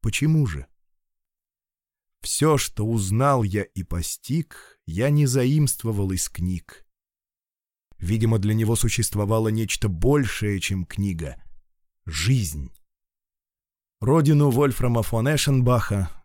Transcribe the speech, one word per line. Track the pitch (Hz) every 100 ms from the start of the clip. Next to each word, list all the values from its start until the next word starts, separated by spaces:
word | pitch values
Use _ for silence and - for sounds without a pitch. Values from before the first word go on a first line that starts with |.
Почему | 110 - 151 156 127
же? | 73 - _ _ _ _ _ _ _ _ _ _ _ _ _ _ _ -
Всё, | - 151 143
что | - - 107
узнал | 113 92 110 139 135
я | 104 101
и | 98 -
постиг, | 87 85 - - - 165 - - - _ -
я | 170 143
не | 147 139
заимствовал | 127 123 151 143 - 113 104 95
из | 92 -
книг. | - 90 87 - - _ _ _ _ _ _ _ _ _ _ _ -
Видимо, | 90 110 110 113
для | 104
него | 110 110 113
существовало | 123 - - 104 101 110 110
нечто | 110 104 - 110
большее, | 82 110 147 120 - 104 98
чем | - 98
книга. | 85 - 101 82 73 - - - - _ _ _ -
Жизнь. | 78 90 131 85 73 64 - _ _ _ _ _ _ _ _ _ _ _ -
Родину | 113 165 147 147 147
Вольфрама | 120 143 120 123 117
фон | 107 113 123
Эшенбаха, | 151 - 131 123 123 - 104 90 -